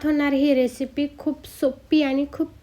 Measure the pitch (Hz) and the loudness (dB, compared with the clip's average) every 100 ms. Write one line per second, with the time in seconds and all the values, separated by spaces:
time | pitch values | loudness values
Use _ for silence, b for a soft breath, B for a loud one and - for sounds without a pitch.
0 | 294 302 285 277 294 262 254 - 262 - | 0 0 2 2 2 4 2 -2 -8 -4
1 | 285 - 311 294 - - 277 262 - 311 | -6 -4 -6 -6 -8 -2 -2 -2 0 2
2 | 277 269 285 - 320 - | 2 0 -2 -4 -8 -8